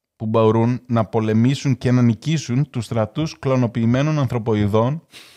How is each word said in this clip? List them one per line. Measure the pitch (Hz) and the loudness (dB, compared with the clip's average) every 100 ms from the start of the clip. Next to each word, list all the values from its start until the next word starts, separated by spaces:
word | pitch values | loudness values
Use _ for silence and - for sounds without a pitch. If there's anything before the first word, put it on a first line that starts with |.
| _ _ | _ _
που | 110 | -2
μπορούν | 113 110 113 113 123 - | 2 4 4 2 -2 -2
να | 113 | -2
πολεμήσουν | 107 117 110 110 120 139 143 120 | -2 -2 0 2 2 0 -2 -2
και | 123 | 0
να | 123 | 2
νικήσουν | 120 107 - 160 - 120 151 | 2 2 -2 -4 -2 -2 -2
τους | 123 | -6
στρατούς | 107 113 110 - 160 - | -4 -4 -2 -4 -8 -6
κλωνοποιημένων | 135 131 120 117 113 127 147 151 | -2 0 0 0 0 0 0 -2
ανθρωποειδών | 127 123 110 107 104 110 120 160 - - - | -2 -2 -2 0 0 0 0 -4 -10 -20 -20